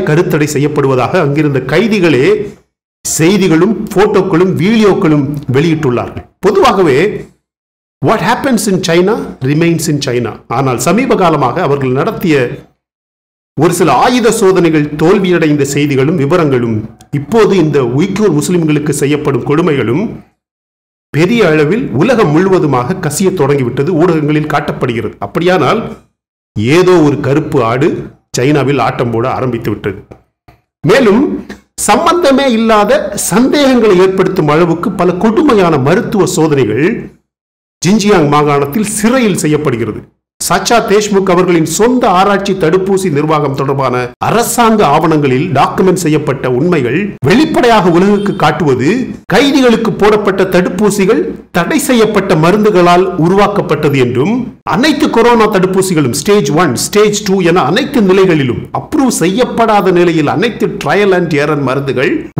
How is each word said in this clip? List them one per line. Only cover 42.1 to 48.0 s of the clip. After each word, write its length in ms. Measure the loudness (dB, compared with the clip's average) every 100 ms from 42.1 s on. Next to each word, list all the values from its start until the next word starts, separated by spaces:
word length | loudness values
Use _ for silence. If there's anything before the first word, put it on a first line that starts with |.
| 2 2 0 -2
தடுப்பூசி 580 | -2 0 0 0 -2 0
நிர்வாகம் 440 | -2 0 0 -2 -4
தொடர்பான 540 | -4 -2 -2 -2 -6 -6
அரசாங்க 680 | -2 0 0 0 2 2 2
ஆவணங்களில் 640 | 2 2 0 0 0 0
டாக்குமெண்ட் 520 | 0 0 0 0 0 0
செய்யப்பட்ட 460 | 0 -2 -4 -2
உண்மைகள் 640 | -2 0 0 0 -2 -4 -4 0
வெளிப்படையாக 640 | 2 2 0 2 2 2
உலகுக்கு 460 | 2